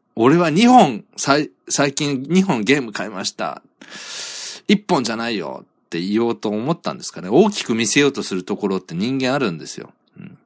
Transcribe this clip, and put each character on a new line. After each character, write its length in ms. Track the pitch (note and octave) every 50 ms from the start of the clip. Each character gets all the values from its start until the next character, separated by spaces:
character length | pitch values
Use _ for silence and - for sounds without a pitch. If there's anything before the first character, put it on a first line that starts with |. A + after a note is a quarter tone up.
| _ _ - A2+
俺 180 | A2+ B2+ D#3+
は 140 | F3 F3+ D#3+
二 180 | D3 F3+ A#3 A#3+
本、 380 | B3+ B3 G3 C#3+ A2+ G2 - _ _
さ 220 | - - - C#3 D3+
い-、 120 | D3+ - _ _ _ -
最 240 | - - C#3+ C#3+ C#3
近 320 | - D3+ C#3+ C#3+ B2+ C3+ C#3+
二 160 | E3+ F#3+ F#3+
本 200 | F#3+ D3 A2+ G#2
ゲ 160 | F#2+ C#3 D3+
ー 20 |
ム 100 | B2 A2
買 160 | G#2 - F#2 G#2
い 20 |
ま 140 | G#2+ F#2+ G2
し 80 | -
た。 300 | - - G#2 D#2 C#2 - _ _ _ _ - - - - - - - - - - - - - - - - - -
一 100 | G3+ G3+
本 260 | - - F3 C#3+ A#2+
じ 80 | A#2
ゃ 40 | A2+
な 160 | A2+ A#2 A#2+
い 60 | A#2 G2
よ 260 | D#2+ C#2 C2 - -
っ 40 | _ _ _ _ -
て 100 | - E2
言 240 | F2 G2 G#2 A2 A#2
お 60 | A#2 A2+
う 20 |
と 140 | G#2+ - G#2+
思 220 | G#2 G#2+ A#2 C#3+
っ 80 | E3 -
た 120 | - -
ん 80 | C#2 -
で 40 | -
す 80 | -
か 120 | - - F2+
ね。 60 | F#2
大 200 | A2 D3+ G#3+ G#3+
き 140 | - - -
く 100 | - A#2
見 140 | A2+ A#2 G#2+
せ 140 | - C#3
よ 80 | C#3+ C#3
う 40 | C#3
と 80 | -
す 140 | F#2+ - G2+
る 80 | F#2 F2+
と 120 | - G#2
こ 120 | - - G2
ろ 100 | F#2+ F#2+
っ 40 |
て 120 | - - E2
人 260 | F2 G#2 B2 C3+ C3+
間 140 | C3 B2 C3+
あ 60 | D3
る 100 | C3 G2+
ん 80 | E2+ D2+
で 80 | C2
す 140 | - - -
よ。 100 | - - _ _ _ _ _
う 60 | -
ん。 160 | - - - - _